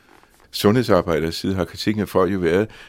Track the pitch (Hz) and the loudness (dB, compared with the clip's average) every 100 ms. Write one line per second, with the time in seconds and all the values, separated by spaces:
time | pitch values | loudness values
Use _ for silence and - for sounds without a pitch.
0 | _ - _ _ _ - 104 120 113 92 | _ -20 _ _ _ 0 2 2 2 2
1 | 87 80 82 - 92 95 87 - - 107 | 2 0 -2 -4 -4 -2 -4 -4 -4 -2
2 | 92 - 90 98 85 87 107 - | -2 0 0 0 0 0 0 -6